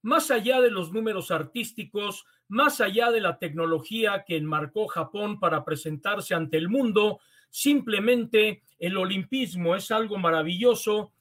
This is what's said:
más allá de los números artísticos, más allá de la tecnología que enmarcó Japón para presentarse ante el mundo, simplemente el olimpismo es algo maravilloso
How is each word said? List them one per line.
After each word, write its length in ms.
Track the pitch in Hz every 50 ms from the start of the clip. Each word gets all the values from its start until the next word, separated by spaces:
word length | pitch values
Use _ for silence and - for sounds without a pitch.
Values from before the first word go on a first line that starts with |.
más 280 | - 214 302 320 285 -
allá 300 | 269 226 196 240 262 254
de 100 | 247 240
los 220 | 208 185 175 160
números 400 | 180 220 220 220 208 190 - -
artísticos, 920 | 170 160 240 - _ 240 226 - - - 196 - - 208 202 208 196 - - _ _ _ _
más 340 | _ 196 233 285 285 285 -
allá 300 | 233 196 196 226 233 240
de 100 | 233 226
la 200 | 202 175 170 -
tecnología 840 | 180 165 147 165 165 165 165 156 - - 214 226 220 208 196 196 -
que 120 | - 165
enmarcó 500 | 156 156 156 156 151 151 147 _ 214 214
Japón 540 | - - 175 156 - - 202 208 208 208 -
para 240 | 185 170 160 147 139
presentarse 680 | - 156 147 - 160 156 143 - 190 208 208 143 -
ante 240 | 180 165 160 - 156
el 120 | 160 165 175
mundo, 500 | 220 277 262 226 190 214 208 208 202 - _ _ _ _ _ _
simplemente 1120 | - - - 277 294 277 - 226 208 202 208 240 247 240 226 - - 214 214 214 196 - _ _ _ _
el 200 | 170 180 190 190
olimpismo 760 | 185 185 196 190 - - 254 262 254 175 180 180 170 165 -
es 160 | - - -
algo 260 | 220 220 226 208 208
maravilloso 920 | 196 180 165 165 160 156 165 180 180 233 247 226 - - 220 208 214 208 - _ _